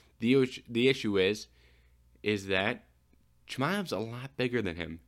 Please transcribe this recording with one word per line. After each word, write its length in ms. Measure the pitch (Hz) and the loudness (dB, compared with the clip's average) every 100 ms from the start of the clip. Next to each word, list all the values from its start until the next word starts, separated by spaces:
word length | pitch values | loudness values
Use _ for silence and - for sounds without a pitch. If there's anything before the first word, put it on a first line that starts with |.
| _ - | _ -2
The, 420 | 113 135 127 - - | 4 4 4 -2 -6
the 200 | 117 131 | 2 2
issue 300 | 135 107 98 | 2 2 2
is, 300 | 95 107 - _ - _ _ _ _ _ | 2 0 -8 _ -20 _ _ _ _ _
is 240 | 107 104 95 | -4 -2 0
that 380 | 95 104 - _ _ _ _ _ _ - | 0 0 -2 _ _ _ _ _ _ -10
Chimaev's 440 | - 143 202 165 | -4 -2 -2 -4
a 60 | 95 | -4
lot 380 | 113 120 135 - | -6 -8 -10 -4
bigger 260 | 123 120 | -2 0
than 140 | 98 85 | -2 -4
him. 240 | 80 82 | -8 -10